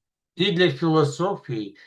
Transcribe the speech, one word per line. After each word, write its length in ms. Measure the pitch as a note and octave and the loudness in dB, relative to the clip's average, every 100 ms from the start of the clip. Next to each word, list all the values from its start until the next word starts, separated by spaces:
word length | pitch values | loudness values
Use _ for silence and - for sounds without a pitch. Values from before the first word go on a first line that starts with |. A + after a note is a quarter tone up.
| _ _ _ - | _ _ _ -4
і 160 | G3+ | -2
для 200 | F3 F3+ | 2 2
філософії, 1080 | C3+ E3 D#3 C#3+ - F#3 G3 - A2+ G2+ - | 2 2 2 2 0 -4 -4 -6 -8 -8 -12